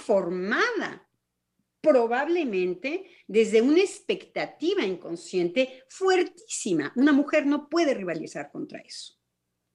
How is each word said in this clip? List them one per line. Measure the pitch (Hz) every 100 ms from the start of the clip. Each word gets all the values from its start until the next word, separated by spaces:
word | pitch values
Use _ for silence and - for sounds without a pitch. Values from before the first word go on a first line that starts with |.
formada | - 202 170 180 190 277 480 427 220 - _ _ _ _ _ _ _ _
probablemente | 311 262 226 240 285 349 277 190 180 175 269 359 - _ -
desde | 202 208 220
una | 247 320
expectativa | 392 - - 196 - 185 151 - 311 403
inconsciente | 208 170 160 170 - 185 175 214 262 - -
fuertísima. | - 381 370 - - - - 220 165 143 -
Una | 285
mujer | 277 285 302
no | 277 294 294
puede | 339 302
rivalizar | 220 180 156 - 165 -
contra | - - -
eso. | - - - _ _ _ _ _ _